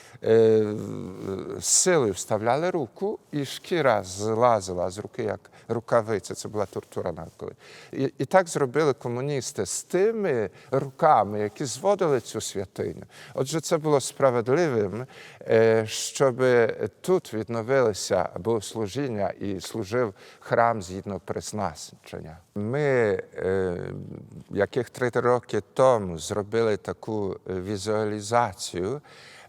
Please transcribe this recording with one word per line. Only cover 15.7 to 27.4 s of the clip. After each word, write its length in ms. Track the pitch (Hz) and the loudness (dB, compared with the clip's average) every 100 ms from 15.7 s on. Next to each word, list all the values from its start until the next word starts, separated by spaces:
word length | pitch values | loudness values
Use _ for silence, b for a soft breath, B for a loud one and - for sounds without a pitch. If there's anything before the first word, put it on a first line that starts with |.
| 113 107 | 4 2
щоб 560 | - - - 139 117 127 120 110 - 110 - | -4 -6 2 2 4 4 6 4 0 -6 -6
тут 320 | - 185 - | 0 0 0
відновилося 960 | 110 107 117 113 139 113 95 - 95 - - | -6 -4 -4 0 2 4 2 0 0 0 -2
богослужіння 920 | 110 117 - 113 101 113 139 107 95 | -2 -2 -2 -6 -4 -4 -4 -2 -4
і 300 | - 101 98 | -4 -6 -6
служив 540 | - 113 95 120 117 - B B | -6 -6 -4 -2 -2 -4 B B
храм 420 | - 131 117 113 | -2 2 4 2
згідно 380 | 87 95 101 95 - | -6 -8 -8 -8 -6
призначення. 1120 | 110 - 110 92 78 - - - - 80 82 _ 104 | -8 -6 -4 -4 -6 -16 -18 -14 -14 -12 -16 _ -8
Ми, 680 | 107 139 143 131 107 95 - - | -4 0 2 4 4 2 -4 -4
е, 420 | 92 95 92 87 92 95 98 - - - - | -2 0 0 -2 -6 -10 -12 -14 -16 -20 -6
яких 400 | 92 98 135 117 | -2 0 0 -4
три 200 | - 123 | -2 -2
роки 520 | 123 120 123 - 107 - | 2 2 2 0 -6 -2
тому 440 | - 135 117 95 82 | 4 6 6 2 -6
зробили 600 | - 101 104 113 113 101 | -4 -4 -2 0 0 0
таку 640 | - 90 - 107 98 90 | -4 -10 -6 -4 -4 -6